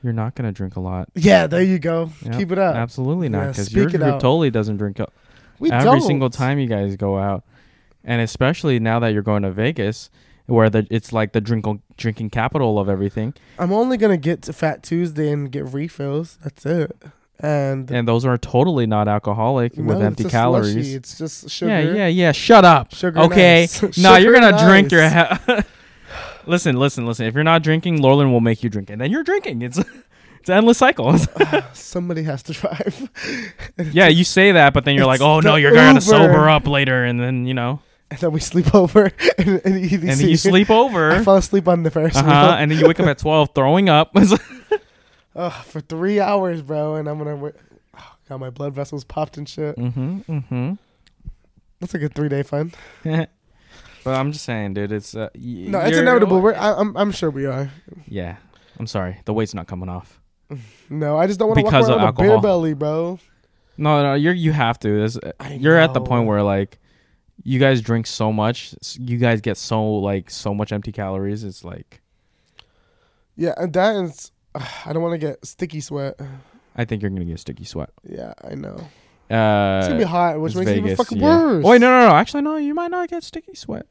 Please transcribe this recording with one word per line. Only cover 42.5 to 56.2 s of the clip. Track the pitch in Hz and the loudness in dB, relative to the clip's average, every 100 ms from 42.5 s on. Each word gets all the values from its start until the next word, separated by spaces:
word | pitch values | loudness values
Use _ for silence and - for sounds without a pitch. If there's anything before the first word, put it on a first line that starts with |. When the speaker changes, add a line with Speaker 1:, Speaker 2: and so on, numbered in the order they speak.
Speaker 1:
and | - 151 | 4 0
then | 156 | 4
you | 160 | 4
wake | 170 | 4
up | 180 | 0
at | 139 | 0
twelve | 151 156 147 | 0 2 2
throwing | - 135 170 196 | 2 2 2 4
up. | 151 160 | 4 4
<laughs> | 190 202 202 - 254 _ 415 _ _ _ _ _ - | 4 4 2 -2 -20 _ -6 _ _ _ _ _ -10
Speaker 2:
Ugh, | 175 - | -10 -10
for | - - | -14 -14
three | 151 160 180 208 | -12 -6 -2 0
hours, | 196 202 190 165 | 0 -2 -4 -6
bro, | 139 151 151 156 | -8 -6 -4 -6
and | 151 | -8
I'm | 151 | -8
gonna | 147 147 | -10 -10
wait. | 147 - _ _ _ - | -12 -16 _ _ _ -20
Oh, | - _ _ | -20 _ _
God, | 135 | -14
my | 131 | -14
blood | 123 143 | -10 -10
vessels | 139 139 147 | -10 -10 -12
popped | 139 - 156 - | -12 -10 -8 -10
and | 147 | -16
shit. | - 151 135 | -10 -10 -6
Speaker 1:
Mm-hmm, | 123 123 131 190 | -8 -6 -8 -8
mm-hmm. | - 156 127 123 127 196 _ _ _ _ - - _ _ _ _ | -8 -10 -8 -8 -6 -10 _ _ _ _ -20 -20 _ _ _ _
Speaker 2:
That's | 180 | -10
a | 180 | -8
good | 147 | -8
three-day | 143 147 139 | -6 -6 -4
fun. | 139 143 160 - - - | -6 -6 -8 -12 -20 -14
Speaker 1:
<laughs> | 156 160 156 _ _ _ _ - - - | -6 -4 -6 _ _ _ _ -20 -20 -12
But | 131 131 | -6 -4
I'm | 139 | -4
just | 151 | -6
saying, | - 117 104 | -8 -8 -6
dude, | 98 101 | -6 -6
it's, | 104 101 107 | -8 -10 -12
uh, | 110 | -12
y-, | - 120 113 92 | -12 -14 -12 -8
Speaker 2:
No, | 196 | -4
it's | 185 | 0
Speaker 1:
you're | 160 | 0
Speaker 2:
inevitable. | 254 247 | 2 4